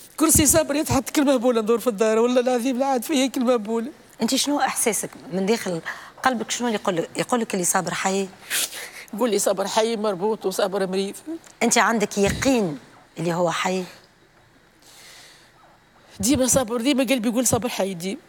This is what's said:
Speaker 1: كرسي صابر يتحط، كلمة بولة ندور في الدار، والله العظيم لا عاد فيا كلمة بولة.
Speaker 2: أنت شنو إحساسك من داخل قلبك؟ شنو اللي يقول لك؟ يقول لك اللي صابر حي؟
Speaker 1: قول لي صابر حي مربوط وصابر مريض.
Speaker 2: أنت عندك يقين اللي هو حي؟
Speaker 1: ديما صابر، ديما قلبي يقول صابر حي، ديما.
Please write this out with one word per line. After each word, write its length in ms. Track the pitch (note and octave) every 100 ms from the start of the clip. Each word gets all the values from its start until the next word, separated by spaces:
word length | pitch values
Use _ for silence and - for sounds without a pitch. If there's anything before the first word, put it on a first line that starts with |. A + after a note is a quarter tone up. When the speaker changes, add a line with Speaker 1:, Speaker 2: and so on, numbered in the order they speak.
| - -
Speaker 1:
كرسي 280 | D#4+ - D4
صابر 300 | D#4+ D#4 C#4+
يتحط، 340 | D#4+ B3+ -
كلمة 260 | - C#4 C4
بولة 260 | B3+ A3+
ندور 180 | G#3+ A#3
في 80 | B3
الدار، 320 | G3 A3 A3
والله 220 | A#3+ B3+
العظيم 380 | A#3+ B3 B3 A#3+
لا 60 | C4+
عاد 180 | C4
فيا 240 | A3+ D4 C4
كلمة 280 | C#4+ A#3+ B3
بولة. 360 | G#3 A3+ A#3 - - -
Speaker 2:
أنت 140 | A3+ C4+
شنو 240 | - D4
إحساسك 500 | C4 - A#3+ G3 E3+ - D#3+
من 120 | F3 G3
داخل 360 | A3+ F#3+ E3 - - - -
قلبك؟ 280 | C4 A#3+ A3
شنو 160 | - A#3+
اللي 120 | G#3+
يقول 180 | - E3+
لك؟ 120 | - -
يقول 260 | B3 B3
لك 120 | A3+
اللي 120 | G3+ E3+
صابر 280 | G3 F3
حي؟ 340 | - G3 G3 F#3+ - - - - - - - - G#3
Speaker 1:
قول 100 | B3
لي 100 | G3+
صابر 280 | G#3+ F#3+ G3
حي 280 | A3 A3+ A3+
مربوط 500 | G#3+ F3+ G#3 A3 G3
وصابر 420 | F#3 G3 G3 F#3+
مريض. 280 | F#3+ G3 - - E4 - -
Speaker 2:
أنت 140 | A#3+ A#3
عندك 400 | G3+ A3+ G#3 -
يقين 640 | G3 - C4 B3 F#3 B3 - - - -
اللي 140 | E3
هو 180 | E3+ E3+
حي؟ 320 | D#3 F#3 F#3 F3 - - _ _ _ _ _ _ _ - - - - - - - _ - _ _ _ - -
Speaker 1:
ديما 280 | A3 C4+ B3+
صابر، 340 | C4+ A3+ A#3+
ديما 220 | A#3+ C4
قلبي 260 | B3 C4 A3
يقول 180 | A3 A#3+
صابر 220 | A#3+ A#3+
حي، 240 | - G3
ديما. 260 | F3+ F#3 A#3+